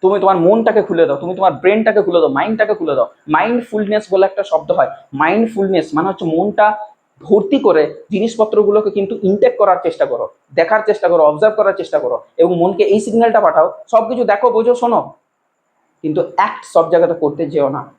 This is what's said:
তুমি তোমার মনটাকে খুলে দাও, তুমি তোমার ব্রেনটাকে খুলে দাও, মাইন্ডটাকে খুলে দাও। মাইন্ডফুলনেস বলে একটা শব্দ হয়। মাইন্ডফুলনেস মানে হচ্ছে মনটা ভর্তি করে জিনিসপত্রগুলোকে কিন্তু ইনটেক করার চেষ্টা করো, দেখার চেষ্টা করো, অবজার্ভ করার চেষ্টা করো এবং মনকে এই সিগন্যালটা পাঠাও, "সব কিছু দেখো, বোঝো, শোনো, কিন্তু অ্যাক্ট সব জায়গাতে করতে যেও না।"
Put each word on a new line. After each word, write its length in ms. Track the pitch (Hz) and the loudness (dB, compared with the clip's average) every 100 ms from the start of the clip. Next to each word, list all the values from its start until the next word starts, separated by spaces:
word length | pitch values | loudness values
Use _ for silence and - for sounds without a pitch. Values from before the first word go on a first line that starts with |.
তুমি 180 | 185 202 | 2 2
তোমার 180 | 190 156 | 2 2
মনটাকে 440 | 170 220 226 214 | 2 2 2 0
খুলে 240 | - 170 156 | 0 0 0
দাও, 100 | 139 | 0
তুমি 200 | 175 180 | -6 -2
তোমার 160 | 190 | -2
ব্রেনটাকে 500 | 139 180 214 220 208 | 0 0 2 2 0
খুলে 180 | 196 175 | 0 2
দাও, 100 | 151 | 0
মাইন্ডটাকে 440 | 135 185 220 214 | 0 -4 -2 -2
খুলে 220 | 208 165 135 | -2 -2 -2
দাও। 120 | 113 _ - | -2 _ -4
মাইন্ডফুলনেস 800 | 156 202 240 233 214 202 214 214 | -2 0 -4 -4 -6 -2 -2 0
বলে 140 | 190 190 | 0 0
একটা 180 | 190 196 | 0 -4
শব্দ 260 | 160 151 | -4 -2
হয়। 180 | 175 135 - _ | -2 -2 -4 _
মাইন্ডফুলনেস 760 | 139 156 202 226 214 196 185 151 | -2 0 2 -2 -2 -2 -2 -2
মানে 140 | 151 185 | -4 -4
হচ্ছে 180 | 185 170 | -4 -4
মনটা 520 | 160 202 208 214 214 - _ _ _ | -2 -2 2 0 0 -12 _ _ _
ভর্তি 380 | - 202 196 277 | 0 0 2 0
করে 440 | 220 156 147 - - | 2 2 0 -4 -8
জিনিসপত্রগুলোকে 760 | 196 226 226 214 214 208 208 214 | -4 -4 -2 0 2 2 2 0
কিন্তু 300 | 202 196 226 | -4 -6 -4
ইনটেক 360 | 190 202 247 247 | -2 2 0 2
করার 200 | 202 180 | 2 2
চেষ্টা 220 | 175 160 139 | -2 -4 -4
করো, 240 | 120 113 _ _ | -4 -8 _ _
দেখার 280 | 143 165 220 214 | -2 0 0 0
চেষ্টা 220 | 202 180 | 0 2
করো, 160 | 170 | 4
অবজার্ভ 320 | 151 151 214 214 | 2 4 0 2
করার 180 | 196 | 0
চেষ্টা 260 | 190 165 151 | 0 -2 -4
করো 240 | 127 120 - - | -2 -6 -8 0
এবং 220 | 170 175 | 2 2
মনকে 240 | 175 190 | 0 0
এই 160 | 202 202 | 2 2
সিগন্যালটা 420 | 214 220 233 220 | 0 0 2 2
পাঠাও, 300 | 190 160 165 - - | 2 2 0 -2 -2
"সব 180 | 226 220 | -2 0
কিছু 140 | 247 | -4
দেখো, 280 | 214 202 247 | -2 0 2
বোঝো, 240 | 226 226 247 | 2 0 0
শোনো, 380 | 240 214 135 - _ _ _ _ _ _ _ _ | 0 -2 -4 -14 _ _ _ _ _ _ _ _
কিন্তু 200 | 156 156 170 - | -6 -4 -4 -2
অ্যাক্ট 300 | 202 - - | -4 -4 -2
সব 180 | - 160 | 0 2
জায়গাতে 220 | 170 170 | 2 2
করতে 320 | 165 151 151 156 | 0 -4 -4 -6
যেও 240 | 156 139 | -2 -2
না।" 160 | 139 123 | -4 -12